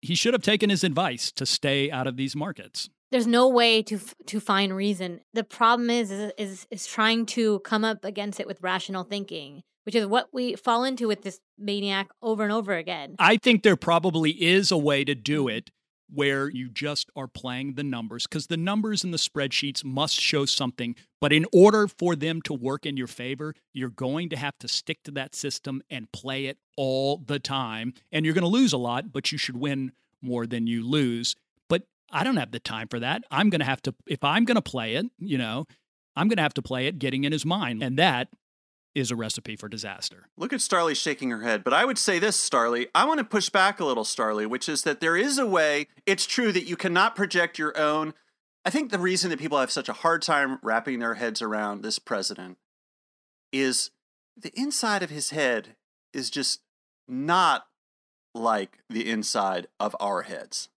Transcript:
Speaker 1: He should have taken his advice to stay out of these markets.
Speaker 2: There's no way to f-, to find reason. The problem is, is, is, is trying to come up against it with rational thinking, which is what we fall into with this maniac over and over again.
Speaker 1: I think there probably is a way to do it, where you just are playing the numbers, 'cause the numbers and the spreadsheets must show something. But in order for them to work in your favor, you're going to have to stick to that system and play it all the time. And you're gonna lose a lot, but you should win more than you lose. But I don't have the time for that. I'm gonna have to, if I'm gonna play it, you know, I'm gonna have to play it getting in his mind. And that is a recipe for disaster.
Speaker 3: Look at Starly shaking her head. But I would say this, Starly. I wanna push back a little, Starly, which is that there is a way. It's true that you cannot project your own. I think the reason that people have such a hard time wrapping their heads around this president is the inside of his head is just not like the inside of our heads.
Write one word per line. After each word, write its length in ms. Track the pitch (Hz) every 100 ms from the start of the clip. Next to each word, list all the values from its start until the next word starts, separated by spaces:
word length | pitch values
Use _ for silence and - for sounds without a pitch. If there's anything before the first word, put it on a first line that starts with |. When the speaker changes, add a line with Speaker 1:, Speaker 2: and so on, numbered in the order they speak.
Speaker 1:
He 120 | -
should 200 | 170 226
have 80 | 240
taken 260 | - 214 208
his 160 | 196
advice 480 | 185 147 180 123 -
to 140 | - 131
stay 440 | - 147 139 143
out 160 | 139 131
of 120 | 127
these 180 | 135 147
markets. 540 | 160 - 95 - - _ _
Speaker 2:
There's 160 | 254 233
no 220 | 240 254
way 340 | 247 233 226
to 100 | 220 214
f-, 180 | - - -
to 140 | 214
find 360 | - 196 202 190
reason. 460 | 202 190 185 170 _
The 100 | 226
problem 460 | 220 - 226 240 240
is, 200 | 240 214
is, 220 | 196 208 -
is, 300 | 202 190 -
is 160 | 202 -
trying 380 | - 220 226 220
to 340 | - 220 202
come 220 | - 220
up 220 | 220 220
against 360 | 196 208 202 196
it 60 | -
with 160 | 196
rational 420 | 185 185 185 190
thinking, 580 | 180 202 196 165 143 143 - _
which 100 | -
is 120 | 220 202
what 220 | 233 -
we 220 | 262 247
fall 300 | 208 - 233
into 240 | 262 254 233
with 140 | 208
this 180 | 196 - _ _
maniac 520 | 208 202 202 196 196 _
over 220 | 233 214
and 80 | 214
over 240 | 220 196 180
again. 400 | 160 170 143 139
Speaker 1:
I 180 | 170 220
think 260 | 254 226
there 140 | 214 180
probably 540 | - 170 180 165 156
is 400 | 165 170 190 190
a 80 | 175
way 260 | 147 139
to 100 | 139
do 340 | 139 107 151 131
it, 220 | 110 - _ _ _ _
where 360 | 143 139 139 139
you 200 | 131 127
just 420 | 107 147 147 - -
are 120 | 131
playing 460 | - 127 123 139
the 100 | 131
numbers, 420 | 143 123 110 117 -
'cause 200 | 156 -
the 80 | 165
numbers 480 | 175 208 214 208
and 80 | 190
the 40 | 165
spreadsheets 680 | - 151 139 - 143 131
must 360 | 139 131 156 -
show 240 | - 147
something. 520 | 139 - 131 - 120 120 _ _
But 120 | 147
in 140 | 151 165
order 340 | 180 202 214 202
for 280 | - 175 165
them 260 | 156 165
to 100 | -
work 300 | 143 123 139 156
in 100 | 139
your 100 | 123
favor, 480 | - 123 135 151 156 _
you're 180 | 135 127
going 380 | 107 131 147 175
to 60 | 143
have 220 | 143 -
to 100 | 120
stick 340 | - - 160
to 60 | -
that 220 | 143 131
system 480 | - 143 - 143 135 -
and 200 | 107 110
play 340 | - 131 135 135
it 120 | 139 _ -
all 420 | 135 131 135 143
the 200 | 123 147
time. 560 | - 135 120 110 117 127 _
And 140 | 156
you're 100 | 156
gonna 120 | 165 175
lose 240 | 226 254
a 60 | 143
lot, 340 | 120 123 208
but 180 | 139 -
you 60 | 151
should 180 | - 123
win 360 | 143 139 131 _ _ _
more 260 | 127 120 117
than 200 | 120 113
you 160 | 117 117
lose. 500 | 151 131 117 123 - _ _ _
But 180 | 175 - _ _
I 140 | 156
don't 120 | 220 226
have 140 | 117
the 80 | 117
time 280 | - 110 113
for 100 | 120
that. 220 | 120 196 -
I'm 200 | 135 208
gonna 140 | 170
have 180 | 135 131
to, 120 | - - -
if 180 | 143
I'm 200 | 143 180
gonna 180 | 233 233
play 320 | - 131 113 120
it, 100 | 233 _
you 200 | 156 135
know, 280 | 113 120 151 _ _ _ _ -
I'm 120 | 196
gonna 140 | 214
have 120 | 151
to 80 | -
play 240 | - 131 135
it 120 | 160
getting 260 | 135 135
in 80 | 143
his 140 | 156 156
mind. 360 | 185 143 110
And 140 | 131 139
that 300 | 180 127 131 _ _ _ _ _ _
is 200 | 143 123
a 40 | 120
recipe 380 | 110 - 113
for 140 | 107 107
disaster. 580 | 110 104 92 - 92 _ -
Speaker 3:
Look 160 | 208
at 60 | 269
Starly 380 | - 185 170 143
shaking 340 | - 139 131
her 120 | 113
head. 200 | 117 107
But 100 | 110
I 120 | 143
would 120 | 254 233
say 220 | - 180
this, 180 | 208 -
Starly. 520 | - 131 117 120 123
I 120 | 165
wanna 180 | 262 311
push 260 | 226 214 -
back 300 | 202 190 202
a 60 |
little, 180 | 156 120
Starly, 460 | 110 - 110 107 107
which 200 | 127 -
is 140 | 147
that 160 | 165 143
there 160 | 160 170
is 220 | 262 277
a 80 | 247
way. 400 | 185 156 147 147 _ -
It's 200 | 185 -
true 240 | - 233
that 140 | 185 165
you 100 | 170
cannot 380 | 190 175 214
project 420 | 220 196 180 170 -
your 220 | 151 -
own. 360 | 151 151 156 - _ _ _ _
I 60 | 170
think 200 | 302 277
the 80 | 202
reason 320 | 180 185 185
that 80 | 151
people 200 | 156 143
have 120 | 127
such 180 | - 127
a 40 |
hard 300 | 110 170 165
time 360 | - 147 135 131
wrapping 380 | 110 113 113 123
their 160 | 117
heads 260 | 110 117 107
around 420 | 113 107 104 104
this 180 | 107 -
president 580 | - 107 95 95 92 90 _ _ _ _ _ _ _ _ _
is 380 | 135 135 123 - _ _ _ _ -
the 160 | 233 -
inside 440 | 277 277 226 202
of 80 | 175
his 200 | 151 135
head 460 | 151 135 117 104 _ _ _ _
is 160 | 139 123
just 320 | 143 131 - _ _ _ _ -
not 600 | 127 147 175 175 131 - _ _ _ _ _ _
like 440 | 117 113 107 95 _ _
the 200 | 110 117
inside 580 | 113 104 117 98 92 87 _
of 160 | 104 -
our 220 | 101 92
heads. 460 | - 85 - - -